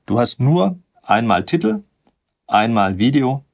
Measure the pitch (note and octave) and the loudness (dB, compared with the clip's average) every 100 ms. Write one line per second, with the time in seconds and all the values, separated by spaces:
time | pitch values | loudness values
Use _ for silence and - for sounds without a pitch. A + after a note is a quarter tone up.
0 | - A2+ A#2+ - C3 F3 F#3+ F3+ _ _ | -4 -2 -2 0 0 2 0 -4 _ _
1 | - G#2 A#2 F2 - E2+ G#2+ - - _ | -2 0 2 0 0 -2 -2 -4 -8 _
2 | _ _ _ _ - G#2 A2+ A2 G2 F#2+ | _ _ _ _ -2 0 2 0 0 0
3 | A#2+ C#3 B2+ C#3 _ | 0 2 0 -4 _